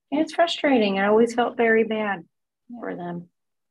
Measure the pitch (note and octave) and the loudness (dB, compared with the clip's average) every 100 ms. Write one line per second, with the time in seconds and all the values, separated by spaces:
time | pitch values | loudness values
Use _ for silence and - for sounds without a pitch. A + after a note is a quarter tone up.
0 | _ C#4+ D#4+ - E4+ - D4 B3+ G3+ G3 | _ -4 -2 0 -2 0 2 2 2 0
1 | G3+ G#3+ A#3 A#3+ A#3 - A3+ A3 G#3+ A3 | 2 4 2 0 -2 0 2 2 2 -2
2 | G#3 F#3 E3 _ _ _ - A#3+ F#3+ F3 | -4 -6 -10 _ _ _ -20 -12 -10 -8
3 | F3 F3 F3 _ _ _ _ | -8 -10 -12 _ _ _ _